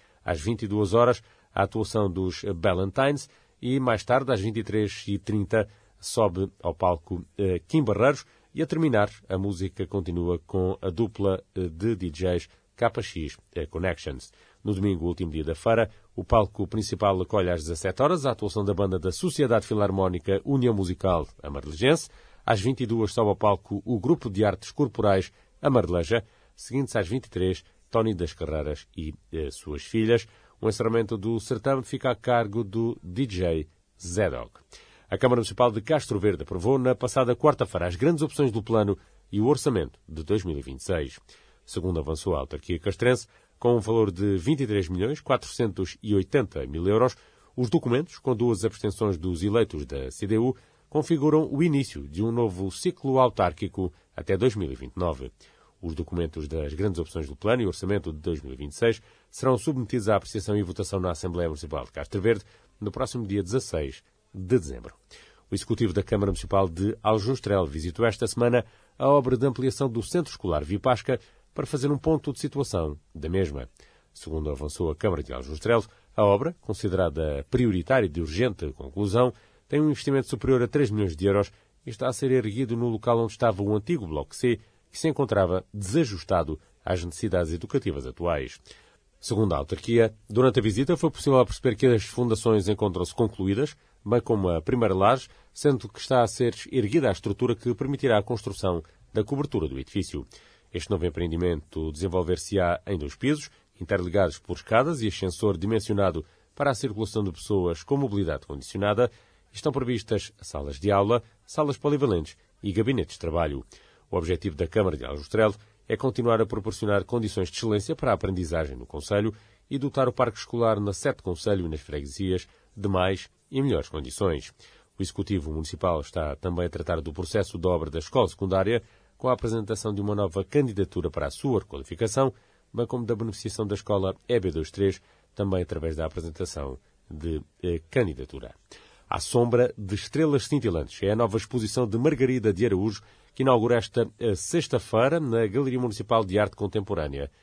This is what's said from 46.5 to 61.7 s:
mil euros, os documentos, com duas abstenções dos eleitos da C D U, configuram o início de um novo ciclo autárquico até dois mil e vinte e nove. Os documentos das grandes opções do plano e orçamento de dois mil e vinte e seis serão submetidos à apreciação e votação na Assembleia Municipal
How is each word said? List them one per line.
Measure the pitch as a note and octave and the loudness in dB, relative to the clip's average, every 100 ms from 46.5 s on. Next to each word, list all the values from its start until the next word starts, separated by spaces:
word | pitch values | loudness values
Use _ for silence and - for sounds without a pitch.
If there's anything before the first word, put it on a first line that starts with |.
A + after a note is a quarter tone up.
| C#2+ C2 | -4 -6
mil | D#2 F#2 | -2 2
euros, | A2 B2 - _ _ _ - | 4 2 0 _ _ _ -4
os | A#2+ | 0
documentos, | E3 B2 B2+ E3+ - | 2 2 0 0 -4
com | C3+ A2+ | -2 0
duas | A#2+ G2 | 2 2
abstenções | - - G#2+ - G#2+ E2+ | -2 -2 -4 -2 -2 0
dos | F#2 E2 | -2 -2
eleitos | G2+ A#2 A2 D2+ C#2 | 0 2 0 -2 -8
da | C#2 C2 | -8 -8
C | - G2 | -6 0
D | A2 | 2
U, | B2 - _ _ _ | 2 -2 _ _ _
configuram | D3+ D3 D#3+ D3+ D#3 D#3 | -2 0 2 4 4 4
o | C#3+ | 2
início | E3+ C#3+ C3 D2 C#2 | 2 2 0 -6 -8
de | E2 | -2
um | A2+ | 0
novo | A#2 A2+ F2+ G2 | 2 0 0 -6
ciclo | - F#3 - C3+ C3 | -4 -4 -2 2 4
autárquico | B2 - F2+ D#2+ F#2+ - F2+ - _ - | 4 4 0 0 -6 -2 -4 -6 _ -8
até | D#2+ F#2+ | -2 2
dois | B2 G#2 | 2 2
mil | D2+ | -4
e | C2 | -6
vinte | C2 F2+ | -10 -4
e | |
nove. | F2 C2 C2 - - _ _ _ | -2 -4 -10 -16 -20 _ _ _
Os | E2+ | -8
documentos | D#2 D#2+ F2 E2 D#2+ D2+ | -6 -4 -4 -4 -6 -6
das | D#2+ D2 | -6 -6
grandes | D2+ G2+ E2+ | -2 -2 -2
opções | D2+ E2 C#2+ | -4 -6 -8
do | C#2+ | -4
plano | G#2 B2 | 0 2
e | G2 | 0
orçamento | - F#2+ G2+ F2+ | -2 -2 -2 -2
de | D2+ | -6
dois | E2 D#2 | -4 -6
mil | C2+ | -6
e | B1+ | -12
vinte | C#2+ | -12
e | - | 0
seis | A#2 G#2+ - _ _ | 0 0 -6 _ _
serão | - C3 A#2+ | -4 0 0
submetidos | - C3 G#2+ B2 G2+ | 0 -4 -2 -2 2
à | G2+ | 2
apreciação | - G#2+ G#2 G#2 | 0 -6 -2 -2
e | |
votação | F2+ F#2 F#2 G2 | -2 -4 -4 -2
na | F2+ | -2
Assembleia | D#2+ F2+ E2+ E2+ | -2 -4 -2 -2
Municipal | D2+ D#2 | -4 -8